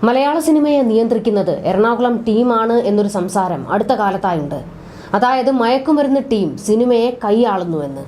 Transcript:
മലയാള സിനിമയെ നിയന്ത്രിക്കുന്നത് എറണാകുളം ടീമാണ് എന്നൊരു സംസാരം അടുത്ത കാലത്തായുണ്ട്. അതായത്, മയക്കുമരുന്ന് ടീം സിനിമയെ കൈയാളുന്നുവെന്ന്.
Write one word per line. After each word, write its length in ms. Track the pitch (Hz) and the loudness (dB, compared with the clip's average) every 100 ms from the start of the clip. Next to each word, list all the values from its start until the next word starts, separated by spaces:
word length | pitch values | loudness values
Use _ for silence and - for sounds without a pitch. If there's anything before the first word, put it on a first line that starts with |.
മലയാള 340 | 220 254 277 320 | 2 2 2 0
സിനിമയെ 440 | 320 311 294 285 | 2 2 2 2
നിയന്ത്രിക്കുന്നത് 680 | 247 220 226 226 - 202 185 | 2 2 2 0 0 0 0
എറണാകുളം 760 | 147 - 185 220 233 247 240 233 | -2 -2 2 2 2 0 -2 0
ടീമാണ് 440 | 214 247 226 226 | 0 2 2 2
എന്നൊരു 360 | 233 196 208 202 | 0 2 0 0
സംസാരം 640 | 202 175 202 185 160 - | -2 -2 -2 -2 -4 -4
അടുത്ത 200 | 190 214 | -4 0
കാലത്തായുണ്ട്. 720 | 240 214 190 196 175 143 143 - - - - - | 0 0 0 -2 -2 -4 -8 -12 -18 -20 -20 -4
അതായത്, 360 | 202 247 262 254 | 0 2 2 0
മയക്കുമരുന്ന് 680 | 269 233 262 269 302 285 269 269 | 2 2 0 2 2 2 0 0
ടീം 260 | 226 175 131 | 0 -2 -4
സിനിമയെ 600 | - 214 247 240 233 247 | -2 2 4 2 2 -2
കൈയാളുന്നുവെന്ന്. 760 | 214 214 233 196 175 160 143 135 | 0 2 2 0 -2 -4 -4 -8